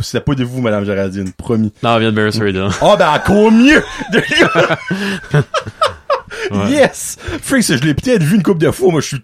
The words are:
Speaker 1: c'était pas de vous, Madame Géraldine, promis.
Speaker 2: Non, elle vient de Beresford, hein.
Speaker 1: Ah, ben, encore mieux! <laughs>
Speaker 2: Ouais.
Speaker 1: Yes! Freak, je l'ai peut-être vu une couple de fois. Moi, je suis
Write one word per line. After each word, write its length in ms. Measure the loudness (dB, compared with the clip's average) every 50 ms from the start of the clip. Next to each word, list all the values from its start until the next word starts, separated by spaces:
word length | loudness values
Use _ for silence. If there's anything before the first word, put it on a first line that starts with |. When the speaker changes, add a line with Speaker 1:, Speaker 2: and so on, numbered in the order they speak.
Speaker 1:
c'était 180 | -8 -4 -6 -4 -2
pas 120 | -2 -2
de 80 | -2 -2
vous, 160 | -4 -4 -2
Madame 240 | -2 0 0 0 -2
Géraldine, 480 | -2 -2 -2 -2 -4 -4 -6 -8 -8 -8
promis. 340 | -10 -4 -2 0 0 0 -2 _ -2
Speaker 2:
Non, 120 | -2 0 2
elle 60 | 2
vient 100 | 2 0
de 40 | 2
Beresford, 320 | 2 0 0 0 0 -2 -2 0
hein. 140 | 0 -2 -2 -2 0
Speaker 1:
Ah, 140 | 2 2 4
ben, 120 | 4 2 2 2
encore 380 | 0 0 2 4 4 6 6
mieux! 300 | 6 6 6 6 4 4 2 -2 -10 -12 -8 -2
<laughs> 1300 | -2 -2 0 0 0 2 2 2 2 0 0 0 -2 -4 -4 -8 -6 -4 -4 -6 -6 -8 -8 -2 -2 -2 -2 0 -6 -8 -8 -8 -4 -4 -4 -4 -4 -8 _ -6 -6 -6 -6 -12 -10 -8 -6 -4
Speaker 2:
Ouais. 200 | -2 -2 0 0
Speaker 1:
Yes! 460 | 2 2 2 2 0 -8 -12 -12 -12 -12 -10 -10 -10 -8
Freak, 220 | -4 0 0 0 2
je 200 | 2 0 0 0
l'ai 80 | 0 -2
peut-être 280 | 0 0 0 2 2 2
vu 120 | 2 2
une 80 | 2 2
couple 160 | 0 0 2
de 120 | 0 0
fois. 200 | 0 2 0 2
Moi, 100 | 2 0
je 60 | -2
suis 120 | -4 -10 -10